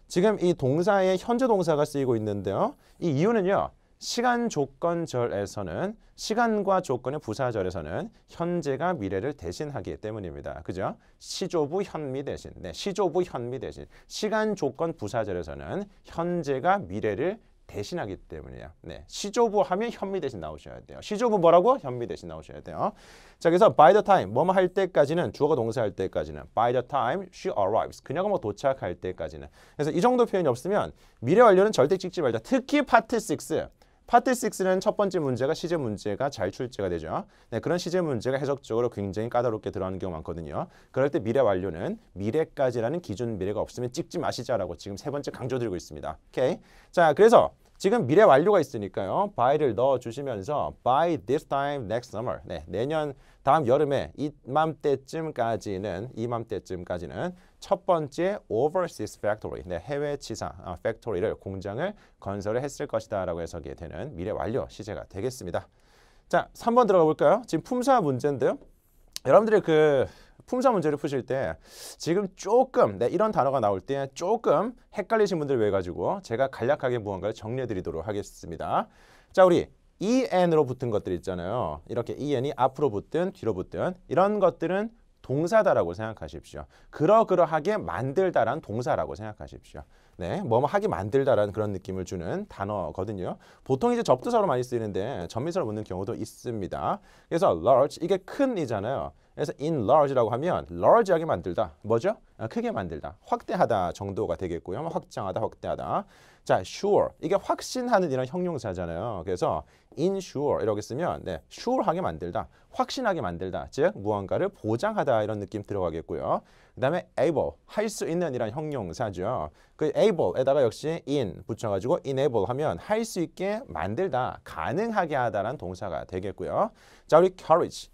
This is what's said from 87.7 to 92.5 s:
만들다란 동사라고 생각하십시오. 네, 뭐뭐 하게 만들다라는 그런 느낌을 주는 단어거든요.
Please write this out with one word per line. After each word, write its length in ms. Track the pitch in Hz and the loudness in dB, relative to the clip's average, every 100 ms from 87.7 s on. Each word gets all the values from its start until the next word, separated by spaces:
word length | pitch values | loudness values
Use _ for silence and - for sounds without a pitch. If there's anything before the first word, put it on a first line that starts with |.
| 214 | -4
만들다란 840 | 87 85 131 143 185 180 110 147 | -4 -4 -2 2 2 2 2 -2
동사라고 540 | - 107 139 110 73 76 | -6 -6 -2 -2 -2 -6
생각하십시오. 640 | 110 - 71 69 - - - _ _ - | -12 -12 -16 -16 -18 -20 -20 _ _ -10
네, 240 | 87 147 | -6 -4
뭐뭐 240 | 165 113 143 | 2 4 4
하게 220 | 202 202 | 2 0
만들다라는 640 | 85 104 135 135 104 104 | -2 0 2 4 4 2
그런 200 | 104 104 | 0 -4
느낌을 320 | 95 - 92 | -4 -6 -6
주는 420 | 90 92 82 170 | -6 -6 -6 -6
단어거든요. 880 | 208 | -8